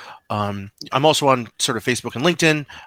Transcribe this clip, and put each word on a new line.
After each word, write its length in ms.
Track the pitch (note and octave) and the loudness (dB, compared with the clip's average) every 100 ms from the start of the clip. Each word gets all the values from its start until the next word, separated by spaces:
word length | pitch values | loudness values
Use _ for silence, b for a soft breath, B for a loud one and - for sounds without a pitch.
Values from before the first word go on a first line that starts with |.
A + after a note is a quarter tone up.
| B B - | B B -6
Um, 420 | G#2+ G#2 G2+ G2 - - | -2 0 -2 -10 -14 -4
I'm 120 | C3 | 2
also 240 | D3+ D3 C#3+ | 4 4 4
on 200 | B2+ A2 - | 2 0 -6
sort 180 | - A#2 | -4 -2
of 80 | |
Facebook 320 | - A#2+ A#2+ A#2+ | -2 -2 -2 -2
and 80 | |
LinkedIn, 400 | D#3 E3 E3 D3+ C#3+ B | 0 2 2 0 -4 B